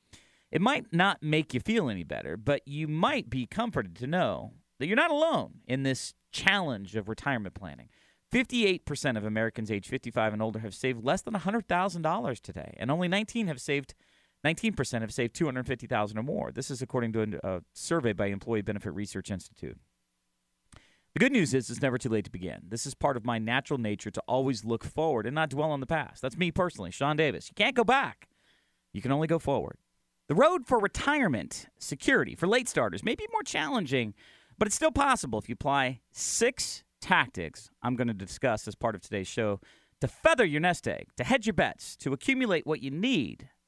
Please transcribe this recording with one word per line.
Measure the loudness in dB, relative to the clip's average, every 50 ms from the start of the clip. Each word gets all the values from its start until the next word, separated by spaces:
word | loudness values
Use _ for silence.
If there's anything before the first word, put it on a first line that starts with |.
| _ _ -20 -20 _ _ _ _ _ _
It | -2 2 4
might | 4 2 2 -2 -2 2
not | 4 4 4 4 0 0
make | 2 2 2 2 0 -2
you | -4
feel | 0 2 2 2 2 0
any | -2 -4 -6
better, | -6 -8 -8 -6 -6 -8 -4
but | 0 0 0 0 -2
you | -6 -8 -6 -4 -2
might | 0 2 2 2 2 0 -4 -4
be | -4 -4 -4
comforted | -4 -4 -4 -4 -2 -2 -4 -4 -4 -6
to | -8 -6
know | -2 0 0 2 0 0 -2 -6 -10 -14 -18 _ _ _ _
that | -4
you're | 0 2
not | 2 4 4
alone | 4 2 2 2 2 0 -2 -4 -8 -18 _
in | -4 -2 0 2
this | 0 0 0 -4 -10 -14 _ _ _ -10
challenge | 2 4 4 4 4 2 -2 -4 -6 -8 -6 -6
of | -6 -4
retirement | -4 -8 -4 -2 -2 -2 -2 -2 -6 -10
planning. | -10 -12 -14 -14 -14 -18 -20 _ _ _ _ _ _ _ _
Fifty-eight | 0 0 2 2 2 2 4 4 2 2 -2
percent | -6 -6 0 0 0 2 2
of | 0
Americans | 0 0 0 0 0 0 -4 -4 -2
age | -2 -4 -2
fifty-five | -4 -6 -6 -6 -4 0 0 2 2 2
and | 0
older | -2 -2 -2 -4
have | -8 -8 -8
saved | -4 -2 -2 -2 -2 0
less | 0 0 0
than | -2 -4 -4
a | -2
hundred | -2 0 -2 -2 0 0
thousand | 0 2 2 0 -2 -2
dollars | -2 0 0 0 0 -2 -4 -6
today, | -8 -12 -10 -10 -10 -12 -8 -6
and | -2 0
only | 0 0 0 0
nineteen | 0 0 0 -2 -2 -2 -2
have | -2 -2 -4
saved, | -2 0 0 0 0 -4 -12 -20 _ _ _ _ _ _ _ _ 0
nineteen | 0 0 2 0 -2 0
percent | 0 -2 -2 0 -2 -4
have | -2 -2
saved | -2 -2 -2 0
two | 0 -2
hundred | 0 0 -2 -4
fifty | -4 -4 -6 -4
thousand | -2 0 0 0 0 -2
or | -4 -4
more. | -2 -4 -4 -4 -4
This | -6 -6 -6 -6
is | -6 -6
according | -6 -2 -2 0 0 0 0
to | 0 0 0 -2 -4 -4
a, | -4 -4
a | -4 -6 _ _
survey | -12 -4 0 0 2 2 2 2
by | 2 0 -2
Employee | -2 -4 -4 -2 -2 -2 0
Benefit | -2 -4 -4 -4 -6 -6
Research | -4 -6 -6 -6 -8 -6 -6
Institute. | -8 -8 -8 -12 -16 _ -12 -12 -12 -14 _ _ _ _ _ _ _ _ _ _ _ _ _ _ _ _ _ _ -20 -20 _ _ _ _ _ _ _
The | 4
good | 4 6 6
news | 4 4 4 2
is | 0 0 0
it's | -4 0 0
never | 0 0 0
too | -2 0
late | 0 0 0
to | -2
begin. | -8 -8 -8 -8 -8 -10 -12 -10
This | -8 -8 -8
is | -8 -8
part | -2 0 0 0
of | 0 -2
my | -2 -2 -2
natural | 0 0 0 0 0 0 -2 -2
nature | 0 -2 -2 -2 -6 -8
to | -8 -8 -4 0
always | 0 2 2 2 0 -2 -2
look | -2 -2 -2 -4
forward | -6 -4 0 0 2 2 0 0
and | -2 0
not | -2 -2 -2
dwell | 0 -2 -2 0 -2
on | -2
the | -4
past. | -2 -2 -2 -2 -6 -10 -8 -8
That's | -6 -2
me | 0 -2 0 2
personally, | 0 0 0 -2 -6 -10 -10 -4
Sean | -2 0 0 2
Davis. | 4 2 2 2 -2 -6 -12
You | 0
can't | 2 2 2 4
go | 4 4
back. | 6 6 4 4 0 -6 -12 -20 _ _ _ _ _ _ _ _ _ _ _ _ _ _
You | -6 0
can | 0
only | 2 2 2
go | 2 2 0
forward. | 2 0 0 0 -2 -4 -8 -14 _ _ _ _ _ _ _ _ _ _
The | 6
road | 8 8 8 6 4 2
for | 2 2 4
retirement | 4 2 0 0 0 2 2 4 4 4 2 0 -2 -6 -10 -12 -12 -16 _ _
security | -8 -8 -8 -2 2 4 6 6 4 2 -2
for | -2 2
late | 4 4 2 2 2
starters | 2 2 2 2 0 -2 -2
may | -2 -2
be | -2 -4 -4 -2
more | -4 -2
challenging, | -2 -2 -2 -2 0 0 -2 0 0 0 0 0 0 -6 -10 -18 -20 -20 -20 _ _ -2 -2
but | 0 0
it's | 0
still | 2 2 2 4
possible | 4 4 4 4 2 0 -2 -4 -4
if | -4 -6
you | -8
apply | -4 0 2 2 4 2 2 0 -6 _ _ _
six | -8 -6 -4 0 2 2 2 2 0 -6 -6 -6 -10 -14 _ _ _
tactics | 0 4 4 6 4 2 0 -6 -8 -8 -8 -12 -20 -20 _ _ -4
I'm | -2 0
gonna | 0 0 -2 -2
discuss | -4 -6 -10 -8 -2 0 0 0 0 -2 -8
as | -8
part | -2 -2 -2 -2
of | -2
today's | -8 -6 -4 -4 -4
show | -4 -2 0 0 0 0 -2 -4 -14 -20 _ _ _ _ _ -4
to |
feather | -4 -4 4 4 4 6 6 4
your | 2 2 2
nest | 2 0 0 0 -2
egg, | -6 -6 -6 -10 -16 _
to | -8 0
hedge | 0 0 0 2
your | 0 0
bets, | 2 0 0 0 -6 -14 -16 -16
to | -8 -4 -4 -4
accumulate | -2 0 -2 0 0 2 2 2 0 0
what | -2 -4 -4 -4
you | -6
need | -6 -2 0 0 2 2 0 -2 -6 -12 -16 -20 _ _ _